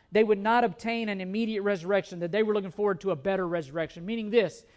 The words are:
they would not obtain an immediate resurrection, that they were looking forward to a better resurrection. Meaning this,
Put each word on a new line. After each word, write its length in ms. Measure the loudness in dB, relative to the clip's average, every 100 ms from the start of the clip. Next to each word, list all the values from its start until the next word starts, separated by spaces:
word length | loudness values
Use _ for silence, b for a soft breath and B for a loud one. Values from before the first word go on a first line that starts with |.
| b
they 140 | 2
would 140 | 4 2
not 260 | 4 4
obtain 460 | 2 0 -4 -2 -2
an 100 | -4
immediate 400 | -4 -2 -2 0
resurrection, 600 | 0 -2 2 0 0 -4
that 120 | -2
they 100 | 0
were 120 | 2
looking 160 | 0 -2
forward 320 | -2 0 0
to 80 | -2
a 60 | -2
better 300 | 0 0 0
resurrection. 600 | -2 -4 -4 -6 -6 -6
Meaning 240 | -6 2
this, 340 | 2 2 -2 -18